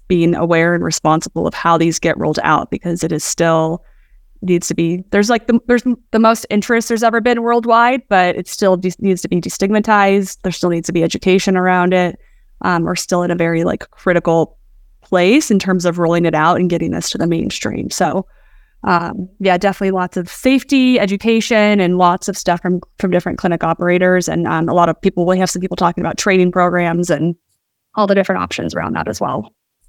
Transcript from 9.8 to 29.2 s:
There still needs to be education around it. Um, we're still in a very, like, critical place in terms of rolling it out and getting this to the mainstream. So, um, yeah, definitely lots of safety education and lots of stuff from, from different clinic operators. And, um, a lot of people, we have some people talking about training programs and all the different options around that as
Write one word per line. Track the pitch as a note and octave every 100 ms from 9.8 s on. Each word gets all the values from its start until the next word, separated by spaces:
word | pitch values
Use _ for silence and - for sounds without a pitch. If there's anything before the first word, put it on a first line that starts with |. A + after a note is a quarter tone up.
| G#3+ G#3 G3 G3 F#3+ -
There | F#3
still | - F3+
needs | E3+ -
to |
be | F#3
education | E3 - F#3+ F#3 G3+ F#3
around | F#3 F3+ F3+
it. | F#3 F3+ - _ _ _ -
Um, | - F3
we're | E3
still | F3+ - F3+
in | F3
a |
very, | F3 E3 E3
like, | E3+ - -
critical | _ - F3 E3+ E3 D#3 _ _ - - _
place | - F3+ F3+ C#4 -
in | G3
terms | F#3+ F#3
of | F3 E3+
rolling | E3 E3+
it | E3+ D#3
out | D#3+ F3
and | F3+
getting | E3+ E3+
this | E3+ -
to | -
the | E3+
mainstream. | E3 - - G#3 - -
So, | - - - - _ _ - _ _
um, | - F3 E3+ - F#3 -
yeah, | F#3+ F3+
definitely | G3 F#3 F#3+
lots | F#3+ F3+ F#3
of | F3
safety | - B3+ C4+ - C4+ B3+ B3
education | F#3+ G3+ A3+ A3+ - A3 G#3 G3+
and | F3+ F3+
lots | F3+ F#3 -
of | F#3
stuff | - F3
from, | F3+ F3+ - -
from | F#3
different | F3+ F3+ -
clinic | F3+ E3+
operators. | E3 E3 F3 F3+ F3+ F#3 E3+
And, | D#3+ E3+
um, | D#3+ E3
a |
lot | F3 E3+
of | D#3+
people, | G3 F#3 E3+
we | F#3
have | F#3
some | F3+
people | F#3 -
talking | F3 F3
about | E3+ -
training | G#3 F#3+ F3+
programs | F3+ F3 F3 F3 E3+ F3
and | F3 E3 E3+ _ _ _ _ _ -
all | G3+
the |
different | G3 F#3 F#3
options | F2+ - -
around | - D#2+
that | E2+ D#2
as | -